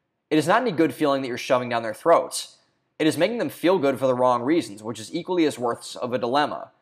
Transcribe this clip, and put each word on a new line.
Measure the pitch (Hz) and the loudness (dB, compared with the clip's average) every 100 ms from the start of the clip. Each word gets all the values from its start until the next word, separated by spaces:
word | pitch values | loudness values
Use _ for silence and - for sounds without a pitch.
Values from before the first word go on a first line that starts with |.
| _ _ - | _ _ 0
It | 156 | 2
is | 147 | 4
not | 220 | 2
any | 247 | 2
good | 160 160 127 | 0 0 2
feeling | 147 139 | 0 0
that | 135 | -4
you're | 120 | -6
shoving | - 127 123 | 0 0 0
down | 117 | -4
their | 113 | -4
throats. | 110 160 156 85 - - _ _ _ _ - | -2 4 4 2 -8 -12 _ _ _ _ -2
It | 156 | 0
is | 131 | 2
making | 196 240 | 0 -2
them | 151 | -6
feel | - 165 185 | 0 2 2
good | 139 120 | 2 2
for | 135 | 2
the | 123 | 2
wrong | 127 120 | 2 2
reasons, | 123 165 - 101 | 2 0 -2 -8
which | 110 113 | -10 -10
is | 104 | -8
equally | 143 - 180 147 | -8 -2 0 0
as | - | 0
worth | 120 117 - - | -4 -4 -8 -8
of | 123 | -6
a | 120 | -4
dilemma. | 117 139 135 82 - _ | 0 0 0 -4 -12 _